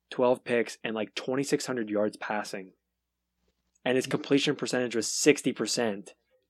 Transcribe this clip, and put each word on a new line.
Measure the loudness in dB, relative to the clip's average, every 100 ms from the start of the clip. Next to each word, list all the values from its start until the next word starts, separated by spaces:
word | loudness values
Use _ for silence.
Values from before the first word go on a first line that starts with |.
| -12
twelve | 0 2 2
picks, | 0 0 0 -4
and, | -6
like, | -4 -4 -6
twenty-six | -4 -2 0 0 -2
hundred | -4 -2
yards | 0 0 -2
passing. | -6 -6 -6 -10 -12 _ _ _ _ _ _ _ _ _ _ _
And | 0 0
his | 2
completion | -2 2 2 2 -2
percentage | -2 -2 0 -2
was | -2
sixty | 2 4 6 4
percent. | -2 -2 0 0 -2 -8 -20 _ _ _